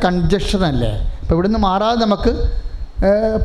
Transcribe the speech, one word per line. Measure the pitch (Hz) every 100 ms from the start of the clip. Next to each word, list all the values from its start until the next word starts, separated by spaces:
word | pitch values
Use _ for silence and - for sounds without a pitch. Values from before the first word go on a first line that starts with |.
| 247
കൺജഷൻ | 180 160 196 - 202 175
അല്ലേ. | 127 113 104 - -
അപ്പോൾ | - 165
ഇവിടുന്ന് | 190 220
മാറാതെ | 196 190 220 233
നമുക്ക്, | 220 202 233 - - - - - - - 190
ഏഹ്, | 208 220 220